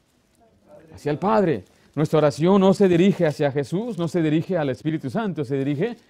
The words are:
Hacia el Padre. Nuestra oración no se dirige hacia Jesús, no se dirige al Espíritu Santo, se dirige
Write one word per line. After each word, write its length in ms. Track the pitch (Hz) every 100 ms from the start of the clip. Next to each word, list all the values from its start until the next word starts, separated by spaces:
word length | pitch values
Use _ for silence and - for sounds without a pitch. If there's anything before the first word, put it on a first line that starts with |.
| _ _ _ _ _ _ _ - -
Hacia 160 | - 147
el 80 | 147
Padre. 460 | 190 214 175 110 - _ _
Nuestra 240 | 139 151 156
oración 400 | 147 139 175 202
no 120 | 190
se 160 | - 190
dirige 380 | 170 196 170 160
hacia 260 | 139 143
Jesús, 460 | 135 139 175 247 170
no 100 | 170
se 140 | 175
dirige 340 | 156 156 - 180
al 140 | 143
Espíritu 400 | 123 156 156 135
Santo, 340 | 190 214 156
se 140 | 123 139
dirige 380 | 135 143 220 339